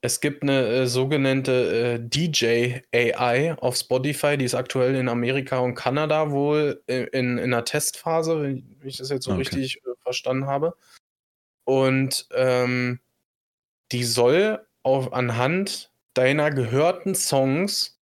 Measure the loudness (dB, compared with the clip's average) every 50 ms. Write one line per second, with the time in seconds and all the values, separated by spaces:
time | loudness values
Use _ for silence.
0 | -2 -4 -4 -2 -2 -4 -4 -2 -2 0 2 2 2 2 2 2 2 2 2 0
1 | 0 2 2 2 2 2 2 2 2 2 2 2 2 2 2 0 0 0 -2 -4
2 | -4 -4 -2 -2 0 0 0 0 2 2 2 2 2 0 -2 -6 -10 _ 0 2
3 | 2 2 2 0 0 2 2 2 0 0 -2 -2 -2 -2 -2 -2 -2 0 -2 0
4 | 0 -2 -2 0 0 0 2 2 0 0 -2 -2 -4 -2 0 0 2 2 2 2
5 | 0 0 0 0 0 0 0 -2 -2 -2 -2 0 0 0 -2 -2 -2 0 0 0
6 | 0 2 2 0 0 0 0 0 2 2 2 2 2 0 -2 -6 _ -4 -4 -4
7 | -2 -2 -2 0 0 0 0 0 0 0 0 0 -2 -2 -4 -2 -4 -4 -6 -6
8 | -4 0 0 0 2 0 0 0 -2 -4 -4 -6 -10 -14 -20 _ -14 -14 -12 -10
9 | -6 -6 -6 -4 -4 -4 -2 -2 -2 -2 -2 -4 -4 -4 -6 -10 _ -12 -12 _
10 | _ -6 -6 -4 -4 -2 -2 -2 -2 -2 -2 -2 -2 -2 -4 _ _ _ -20 -20
11 | _ _ _ _ _ _ _ _ _ _ _ _ _ 0 2 4 4 4 2 2
12 | 0 0 -2 -6 -8 _ -2 0 2 2 2 2 0 0 0 -2 -2 -2 -4 -6
13 | _ _ _ _ _ _ _ _ _ _ _ _ _ _ _ _ _ _ -4 -4
14 | -2 -2 2 4 4 6 6 6 4 2 0 -4 -8 _ _ _ _ 2 2 2
15 | 0 -2 -2 -2 -2 -2 0 0 0 0 0 0 -2 -4 -6 -12 -14 _ _ _
16 | _ _ _ 2 2 4 4 2 0 0 0 0 -2 0 2 2 2 2 0 -2
17 | -4 -4 -4 -2 -2 0 2 2 2 2 2 0 -2 -2 -2 -4 -4 -6 _ _
18 | _